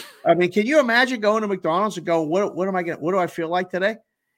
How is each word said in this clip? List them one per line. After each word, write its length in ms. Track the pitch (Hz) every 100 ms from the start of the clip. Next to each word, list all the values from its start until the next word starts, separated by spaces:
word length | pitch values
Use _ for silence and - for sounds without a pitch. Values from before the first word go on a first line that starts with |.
| - - -
I 80 | 170
mean, 160 | 180
can 140 | 208 220
you 120 | 311
imagine 400 | 240 233 254 240
going 200 | 208 220
to 60 | 208
McDonald's 500 | 190 165 175 208 175
and 80 | 156
going, 240 | 165 151
"What, 260 | 180 196 156
what 120 | 190
am 80 | 185
I 80 |
gonna, 160 | 170 151
what 120 | 156
do 40 | 196
I 80 | 170
feel 220 | 170 160
like 200 | 180 185
today?" 260 | 180 196 220 _ _ _